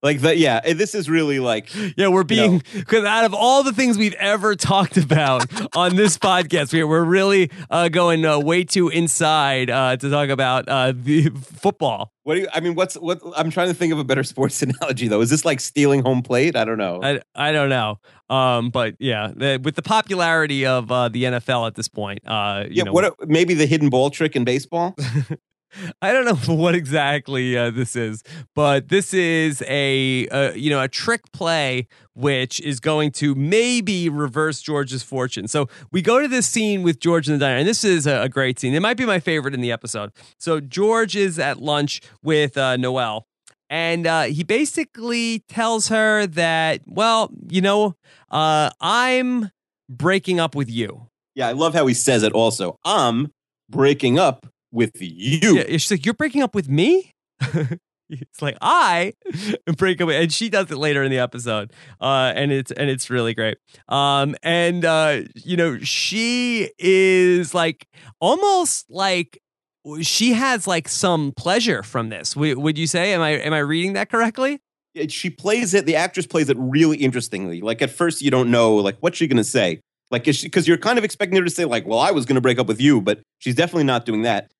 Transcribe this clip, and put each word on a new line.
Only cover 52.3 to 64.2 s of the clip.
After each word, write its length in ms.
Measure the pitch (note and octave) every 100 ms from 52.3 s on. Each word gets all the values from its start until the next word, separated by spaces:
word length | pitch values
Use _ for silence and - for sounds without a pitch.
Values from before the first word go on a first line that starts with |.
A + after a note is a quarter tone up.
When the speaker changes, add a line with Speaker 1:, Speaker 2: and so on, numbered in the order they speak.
Speaker 1:
also. 420 | G#2+ A2+ A2+ F2+ -
"I'm 460 | - G3+ B2+ A#2 D3 _ _ _ _
breaking 480 | C#3 C#3 C#3+ B2+ C3
up 280 | F3+ B2+ - _ _
with 220 | A#2 A#2 -
you." 560 | F#2 E2 A2 D#3 G#3 F#3+
Speaker 2:
Yeah, 80 | C3+ E3
she's 120 | -
like, 140 | F#3+
"You're 80 | C#3+
breaking 300 | A3+ D4+ C#4
up 120 | C4
with 140 | G#3 C#3+
me?" 440 | D3 G#3 F#4 F#4 _ _ _
<laughs> 380 | C3 E3+ C#3+ E3+ _ _ _
It's 320 | C#3+ C#3+ -
like, 160 | D3 -
"I 540 | - E4+ C4 E3+ F3+ - G4 E3 G#3 G#3 -
am 60 |
breaking 300 | D#3 F#3+ F3 E3+
up," 60 |
and 180 | C#3+ E3+
she 200 | D3 A3+
does 200 | G3 F3+
it 60 | D3
later 260 | D3+ C#3+
in 80 | C3+
the 80 | C3
episode, 540 | B2 B2 A#2+ G#2+ G#2 _ - -
uh, 320 | C3 C3+ C3 F#2+
and 160 | C#3+
it's, 180 | C#3 B2+
and 200 | - C#3
it's 180 | C3 -
really 240 | B2+ A2+
great. 240 | A2+ A2 - _ - -
Um, 480 | C#3 C#3+ C#3